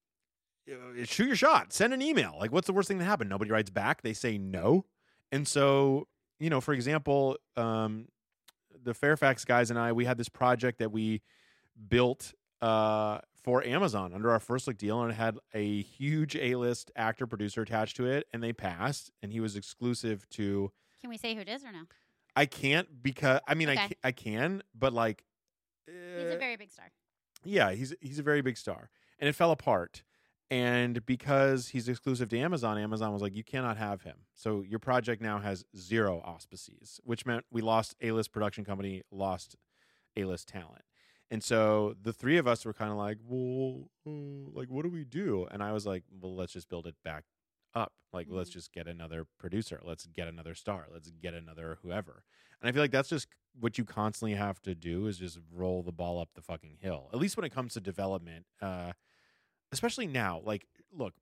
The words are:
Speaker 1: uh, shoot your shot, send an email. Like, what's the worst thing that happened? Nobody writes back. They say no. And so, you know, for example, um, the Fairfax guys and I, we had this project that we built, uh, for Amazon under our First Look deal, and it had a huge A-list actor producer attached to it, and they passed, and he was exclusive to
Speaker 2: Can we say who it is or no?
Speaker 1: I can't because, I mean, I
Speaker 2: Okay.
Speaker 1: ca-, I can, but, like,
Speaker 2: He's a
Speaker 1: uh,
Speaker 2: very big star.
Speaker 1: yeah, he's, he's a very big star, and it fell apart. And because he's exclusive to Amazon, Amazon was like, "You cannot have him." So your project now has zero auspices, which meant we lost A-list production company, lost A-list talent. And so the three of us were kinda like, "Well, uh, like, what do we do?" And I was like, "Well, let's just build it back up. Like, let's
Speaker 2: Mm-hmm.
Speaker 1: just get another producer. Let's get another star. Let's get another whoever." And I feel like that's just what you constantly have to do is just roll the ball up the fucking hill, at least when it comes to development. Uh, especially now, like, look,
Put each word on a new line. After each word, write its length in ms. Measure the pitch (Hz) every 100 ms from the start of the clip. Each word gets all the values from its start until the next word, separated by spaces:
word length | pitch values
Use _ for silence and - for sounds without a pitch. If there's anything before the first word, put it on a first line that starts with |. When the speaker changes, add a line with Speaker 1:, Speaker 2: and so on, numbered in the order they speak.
| _ _ _ _ _ _ -
Speaker 1:
uh, 340 | 127 123 123 120
shoot 220 | - 247
your 80 | 226
shot, 360 | 285 311 -
send 200 | - 226
an 80 | 262
email. 340 | 285 269 101 76
Like, 120 | 110
what's 160 | 156 -
the 60 |
worst 140 | 190 185
thing 100 | 190
that 80 | 175
happened? 240 | 208 104
Nobody 220 | 98 107
writes 180 | 110 98
back. 320 | 98 107 156
They 120 | 113
say 240 | 110 123 104
no. 480 | 95 92 95 175 - _ _ _ -
And 160 | 139 143
so, 600 | 143 139 139 139 135 - _ _ -
you 100 | 160
know, 100 | 139
for 120 | 139
example, 640 | 135 120 156 143 139 135 - _ -
um, 520 | 113 110 110 110 120 _ _ _ _ _ _ 160
the 100 | 123
Fairfax 520 | 113 143 151 139 123 -
guys 240 | 120 120
and 100 | 117
I, 120 | 117
we 120 | 117 123
had 120 | 120
this 120 | 120
project 500 | - 123 120 123 113
that 120 | 113
we 300 | 110 110 110 _ _ _ _ _ - 104
built, 460 | 120 123 135 - - _ -
uh, 580 | 117 110 110 107 107 107 - _
for 200 | - 123
Amazon 480 | 120 143 196 107 92
under 180 | 92 113
our 80 | 113
First 260 | - 127 135
Look 100 | 107
deal, 260 | 104 113
and 80 | 117
it 40 | 107
had 220 | 113 110 _
a 300 | 110 104 104
huge 520 | 98 - 139 156 151 -
A-list 540 | 131 123 120 120 - -
actor 320 | 110 - 120
producer 340 | 110 104 113
attached 340 | 110 113 110 -
to 100 | 127
it, 200 | 139 -
and 80 | 117
they 120 | 117
passed, 580 | 117 95 85 120 147 - _
and 100 | 101
he 80 | 113
was 160 | 110 101
exclusive 720 | - - 123 120 117 104 -
to 420 | - 101 98 98 _ _ _
Speaker 2:
Can 120 | 247
we 60 | 226
say 180 | 233 220
who 60 |
it 80 | 190
is 140 | 254
or 80 | 269
no? 120 | 180 165 _ _ _ _ 135
Speaker 1:
I 120 | 147
can't 560 | - 139 151 185 135
because, 360 | 131 131 139 135 -
I 60 |
mean, 160 | 151 156
I 40 |
Speaker 2:
Okay. 140 | 135 101
Speaker 1:
ca-, 60 | -
I 80 | 131
can, 500 | 123 117 107 156 196 -
but, 200 | 113 131
like, 320 | 117 113 104 _ _ _ _ _ _ -
Speaker 2:
He's 80 | 180
a 400 | 175 175 170 175
Speaker 1:
uh, 40 |
Speaker 2:
very 160 | 254 220
big 160 | 208
star. 200 | - - _ _ _ _ -
Speaker 1:
yeah, 280 | 185 202 101
he's, 200 | 98 131 -
he's 160 | 135 143
a 60 |
very 180 | 147 147
big 160 | 131 117
star, 320 | - 85 117 _ _ -
and 100 | 143
it 40 |
fell 180 | 147 170
apart. 520 | 156 - 101 85 - _ _ _ _ -
And 560 | 127 123 123 123 120 113
because 640 | 127 143 139 135 131 120
he's 180 | 131 117
exclusive 420 | 123 - 123 117
to 80 | 117
Amazon, 380 | 160 170 117 104
Amazon 340 | 107 107 110
was 80 | 104
like, 120 | 101 101
"You 80 |
cannot 340 | 113 135 127 110
have 260 | 104 101
him." 220 | 87 - _ _
So 260 | 110 104
your 160 | 95 107
project 400 | 135 127 113 110
now 180 | 113 104
has 260 | 101 95 - 98
zero 460 | 87 113 101 87
auspices, 760 | 87 82 - 92 - 90 - -
which 220 | 123 117 127
meant 200 | 117 -
we 100 | 117
lost 340 | 110 113 110 -
A-list 300 | 117 113 107
production 320 | 110 104 104
company, 380 | 101 98 98 95 -
lost 440 | 98 98 92 - - _ _ _ _ _ -
A-list 320 | 95 87 -
talent. 360 | 98 82 57 _ _ _ _ -
And 120 | 113
so 520 | - 113 107 107 104 101
the 140 | 107
three 240 | 110 127 170
of 80 | 127
us 160 | 117
were 100 | 113
kinda 200 | 104 107
like, 240 | 104 104 107
"Well, 640 | 117 127 127 127 131 131 135 _ 151
uh, 60 | 151 143 139 139
like, 160 | - 127
what 140 | 131
do 60 | 170
we 140 | 175
do?" 420 | 135 143 196 98 90
And 140 | 101
I 80 | 101
was 160 | 107 101
like, 160 | 92 -
"Well, 240 | 95 92 92
let's 180 | 90
just 160 | 92 -
build 160 | 87 85
it 100 | 80
back 220 | 82 78 - _ _ _ _
up. 200 | 117 107 _ _
Like, 140 | 90 80
let's 220 | 92 87
Speaker 2:
Mm-hmm. 80 | 90
Speaker 1:
just 120 | -
get 160 | 87 82
another 380 | 85 82 82 78 _
producer. 420 | 90 101 110 85
Let's 220 | 87 80 85
get 220 | 82 82
another 260 | 82 82
star. 320 | 82 - 95 76
Let's 160 | 82 80
get 240 | 82 87
another 460 | 85 80 80 82 80
whoever." 420 | 87 95 92 50 _ _ _ _
And 80 | 117
I 20 |
feel 120 | 131
like 80 | 147
that's 180 | 135 139
just 180 | 156 - _ _ 131
what 200 | 117 117
you 40 | 107
constantly 500 | - 107 104 110 101
have 260 | 101 95
to 140 | 98 85
do 320 | 85 87 107
is 100 | 90
just 220 | 90 85 80
roll 300 | 85 92 92
the 100 | 87
ball 280 | 82 87 87
up 100 | 82 -
the 60 |
fucking 340 | - 82 78 78
hill, 280 | 95 78 67
at 40 | 120
least 180 | 190 233
when 100 | 165
it 40 |
comes 220 | 131 123
to 80 | 117
development. 640 | 95 95 98 95 85 82 - -
Uh, 320 | 98 90 87 87 _ _ _ _ _ _ -
especially 360 | 139 233 240 190
now, 320 | 131 101 85 104
like, 220 | 107 _ _ _
look, 200 | 175 104 -